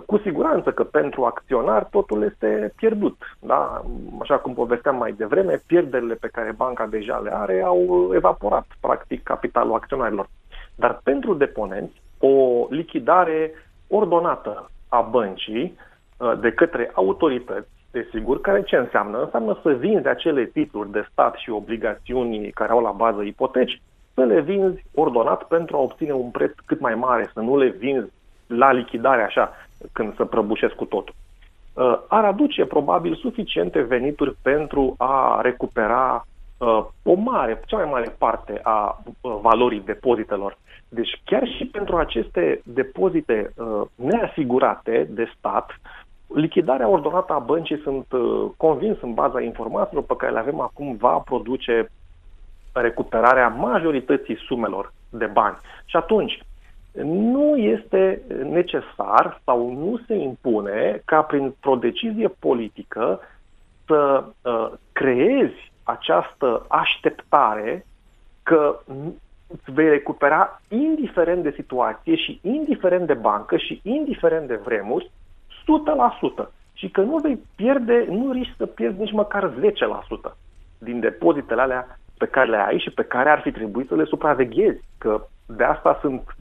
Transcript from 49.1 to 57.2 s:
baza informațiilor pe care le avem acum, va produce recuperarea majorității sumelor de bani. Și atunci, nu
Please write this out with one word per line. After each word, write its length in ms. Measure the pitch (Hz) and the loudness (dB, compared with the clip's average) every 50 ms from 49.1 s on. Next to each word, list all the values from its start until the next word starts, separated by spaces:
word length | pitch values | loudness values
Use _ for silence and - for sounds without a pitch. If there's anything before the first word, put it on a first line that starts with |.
| 113 | -2
baza 280 | 147 147 135 123 123 | 0 0 0 0 -2
informațiilor 600 | 120 117 110 - 113 110 - 202 202 - - 143 123 | -4 -4 -6 -8 -8 -4 -2 -2 -2 -2 -2 -4 -4
pe 120 | - 127 | -4 -4
care 140 | - 127 120 | -2 -2 -2
le 80 | 117 113 | -2 -2
avem 200 | 113 139 156 151 | -2 -2 -4 -4
acum, 360 | 127 117 - - 143 139 120 | -6 -6 -8 -10 -10 -8 -2
va 220 | 104 113 127 165 | 0 2 2 2
produce 760 | 165 - - 131 117 104 113 131 123 - 123 117 113 110 - - - - - - - - - - - - - - - - - - | 0 -2 -2 -4 -4 -4 -4 -6 -4 -2 0 0 0 0 -2 -8 -18 -20 -20 -20 -20 -20 -20 -20 -20 -20 -20 -20 -20 -20 -8 -2
recuperarea 760 | 127 120 113 - - 120 - - 113 113 120 131 131 123 | 0 0 0 0 -2 -4 -2 0 4 6 6 8 6 6
majorității 880 | 113 113 131 185 254 240 185 165 160 147 131 - - 143 135 - - 113 - - | 4 2 0 -2 0 0 0 0 0 0 0 0 0 0 0 0 -4 -8 -8 -6
sumelor 460 | - 131 120 113 98 95 98 98 - - - - - | -6 -4 -4 -2 -4 -4 -6 -8 -10 -14 -20 -20 -16
de 160 | 120 110 110 | -8 -6 -6
bani. 320 | 101 101 123 107 101 92 - - - - - - | 0 2 2 2 2 0 -4 -12 -20 -20 -20 -8
Și 100 | - - | -2 -2
atunci, 460 | 170 165 - 220 202 147 - - - - - - - - - - - - - - - 135 | -2 0 2 2 2 2 0 -6 -10 -14 -18 -20 -20 -20 -20 -20 -20 -20 -14 -10 -8 -4
nu 520 | 147 165 196 | -2 -2 0